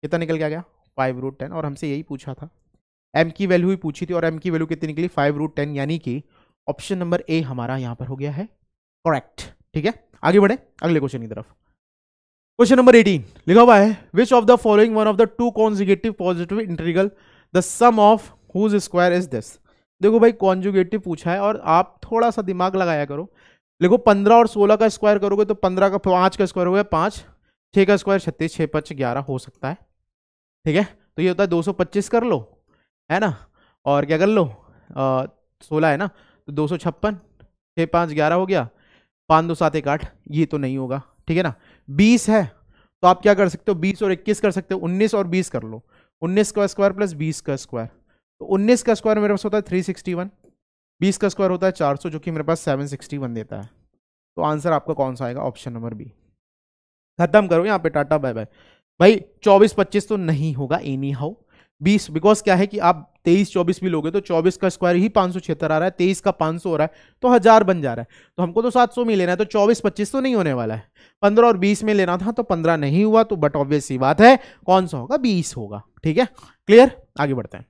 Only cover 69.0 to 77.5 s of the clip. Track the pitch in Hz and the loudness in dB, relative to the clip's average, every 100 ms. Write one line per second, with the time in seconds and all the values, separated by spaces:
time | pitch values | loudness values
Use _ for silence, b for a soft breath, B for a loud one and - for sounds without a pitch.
69 | 233 208 175 180 208 214 202 226 208 - | -2 0 0 -2 -2 0 2 0 -2 -4
70 | 208 269 262 233 165 127 113 110 - b | -6 -4 -2 -2 -2 -4 -6 -8 -14 b
71 | b b 202 214 233 196 202 208 220 208 | b b 2 4 4 4 0 0 0 0
72 | 180 180 190 233 233 175 165 165 143 156 | 0 -2 -4 -6 -4 -2 0 0 0 0
73 | 214 220 220 190 147 147 139 147 - 127 | 2 2 2 -2 -2 -2 -2 -2 -2 -2
74 | 131 156 226 262 B B - 190 180 143 | 0 6 6 6 B B 0 0 0 -8
75 | 127 285 247 185 160 - 104 101 - _ | -4 -2 0 -2 -4 -10 -12 -14 -16 _
76 | 160 160 247 b b b - 220 254 - | -4 -2 -2 b b b 6 8 8 2
77 | _ - 143 131 104 | _ -6 -4 -4 -8